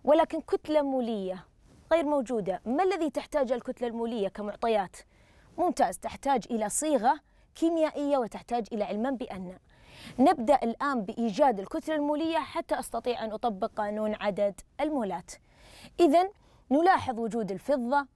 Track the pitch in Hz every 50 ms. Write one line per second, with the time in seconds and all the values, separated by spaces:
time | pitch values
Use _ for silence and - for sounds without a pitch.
0 | - 247 302 320 311 - - 320 - - 392 392 - - 302 302 285 277 269 262
1 | 240 226 226 208 190 185 185 185 - _ _ _ _ - - - _ - 320 339
2 | 302 294 294 285 240 - 254 220 185 175 185 - _ 220 254 311 381 370 403 339
3 | 339 294 - 294 - - - 302 269 214 262 240 - - 247 - 247 240 226 233
4 | 233 226 240 233 196 190 _ - 208 208 202 - - 233 220 208 185 170 - -
5 | - _ _ _ _ _ _ _ _ - - - 349 349 - - 240 175 190 -
6 | - 220 - - - 269 277 240 - - 240 220 214 202 - - 294 311 294 233
7 | 202 247 311 294 _ _ _ _ _ _ _ - 320 330 339 330 311 294 - -
8 | 294 285 285 269 240 196 - 190 - - 240 240 214 - 240 208 202 - 202 208
9 | 226 262 269 214 254 - 202 185 185 175 185 - _ _ _ _ - - - -
10 | - - - - 254 339 392 - 226 220 277 - - 233 226 - 269 285 277 240
11 | 190 180 208 - 233 233 185 220 294 269 226 190 190 - - 320 - 311 311 302
12 | 294 285 302 285 320 320 330 320 269 - - 339 330 - 302 - - - - 233
13 | - 254 233 - 220 220 208 208 - 240 202 185 226 214 _ - 208 208 208 214
14 | 214 214 214 - 190 208 190 208 202 202 196 - - _ _ - 285 311 302 269
15 | 220 190 180 175 - - - - _ _ _ _ - - - - - - _ -
16 | 349 302 277 339 370 392 - _ _ _ _ _ _ _ 254 294 339 381 359 277
17 | - 262 240 220 233 220 196 233 220 185 196 180 - - 285 262 233 240 277 285
18 | - - _